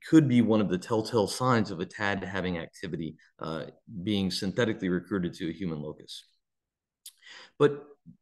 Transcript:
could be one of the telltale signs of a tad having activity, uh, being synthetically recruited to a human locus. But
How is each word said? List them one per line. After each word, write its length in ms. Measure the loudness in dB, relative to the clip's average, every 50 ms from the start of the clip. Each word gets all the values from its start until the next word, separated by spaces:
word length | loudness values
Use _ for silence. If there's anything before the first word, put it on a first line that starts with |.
| 0 6
could 200 | 6 8 8 8
be 140 | 6 4
one 200 | 6 6 4 4
of 80 | 2 2
the 80 | 0 -2
telltale 500 | -2 -2 -2 -2 0 0 2 2 2 2
signs 440 | 0 0 2 2 4 4 2 0
of 80 | -2 -6
a 60 | -8
tad 380 | -8 -6 -4 -2 -2 -2 -2 -4
having 360 | -6 -4 -4 -2 -2 -4 -4
activity, 560 | -6 -10 -14 -14 -12 -8 -8 -6 -6 -8 -10 -12 _ _ _ -12
uh, 240 | -8 -8 -6 -6 -8 -10 -14 _ _ -16 -12 -8 -4
being 260 | -2 0 0 0 0
synthetically 600 | -2 -2 -4 -2 0 0 0 0 0 -2 0 0
recruited 440 | 0 0 -2 -2 -4 -2 -2 -4 -6
to 160 | -6 -6 -6
a 40 | -6
human 280 | -6 -6 -6 -6 -6
locus. 440 | -8 -10 -12 -14 -16 -18 -18 -18 -18 _ _ _ _ _ _ _ _ _ _ _ _ _ _ _ -20 -20 -20 _ -20 -20 -20 -20 -20 -8 _ 2
But 280 | 4 4 2 0 -12 -18 -20 _ _ -20 -20 _